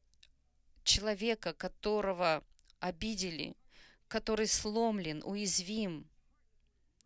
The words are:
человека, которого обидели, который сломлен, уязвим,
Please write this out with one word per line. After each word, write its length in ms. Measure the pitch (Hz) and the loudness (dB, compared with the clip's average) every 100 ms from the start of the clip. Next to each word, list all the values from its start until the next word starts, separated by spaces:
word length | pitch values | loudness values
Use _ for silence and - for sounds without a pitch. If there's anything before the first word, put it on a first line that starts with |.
| _ _ - _ _ _ _ - | _ _ -20 _ _ _ _ -6
человека, 680 | - - 214 202 226 220 175 | 0 2 2 0 0 0 -2
которого 880 | - 185 - 208 214 196 175 175 151 - - - _ | -4 -6 -4 0 0 0 2 2 2 0 -18 -20 _
обидели, 760 | 180 165 214 202 185 156 - - - - - - _ | -6 -4 -4 -2 -4 -4 -8 -10 -18 -20 -20 -20 _
который 400 | 220 - 214 214 | -4 0 2 4
сломлен, 760 | - 214 214 233 208 165 151 - | 2 2 2 2 2 -2 -4 -4
уязвим, 840 | 202 202 - 180 220 202 151 - _ _ _ _ _ _ _ _ _ | -2 0 0 0 -2 -2 -4 -8 _ _ _ _ _ _ _ _ _